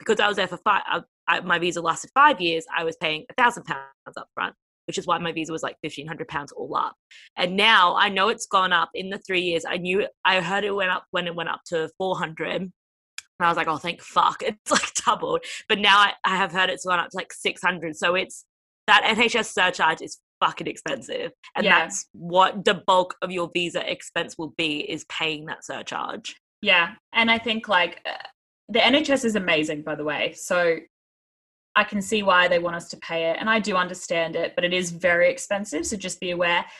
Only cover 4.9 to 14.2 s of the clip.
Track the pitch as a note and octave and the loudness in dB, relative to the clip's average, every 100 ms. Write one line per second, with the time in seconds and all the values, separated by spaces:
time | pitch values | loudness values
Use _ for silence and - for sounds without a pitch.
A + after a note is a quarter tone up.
4.9 | F3+ E3+ E3+ E3+ E3 D3 D#3 B2 - D#3 | -6 0 0 0 -4 -4 -4 -6 -6 -10
5.9 | - D#3 E3 D#3+ D3+ C#3+ - C#3 C#3+ D#3 | -8 -12 -10 -6 -6 -8 -10 -6 -2 -4
6.9 | - _ - - - F3+ F#3+ G#3+ G#3+ F3 | -6 _ -20 -16 -4 -2 2 4 6 6
7.9 | F3 G3+ G3 G3+ A#3 - G3 F#3 F3 E3 | 4 2 2 0 0 0 2 4 2 0
8.9 | - F#3+ G3+ - F#3 F3+ E3 E3 F3+ F3+ | -6 -10 -10 -4 -2 0 -2 -2 -6 -2
9.9 | F#3+ - _ F#3 F#3 E3+ G3+ G3+ G3 F#3 | -2 -2 _ 0 2 0 -2 -2 -2 -2
10.9 | F3+ - F3 F3 E3+ D#3+ D#3 - E3 D#3 | -4 -4 -6 -4 -6 -6 -8 -4 -4 -4
11.9 | - F#3+ E3+ D#3+ D#3+ E3 F3 F#3 - _ | -4 -2 -2 -4 -6 -6 -4 -6 -12 _
12.9 | _ _ - _ - E3+ E3+ D#3+ D3+ F3 | _ _ -20 _ -2 0 2 0 -2 -4
13.9 | F3 - F3+ | -8 -2 2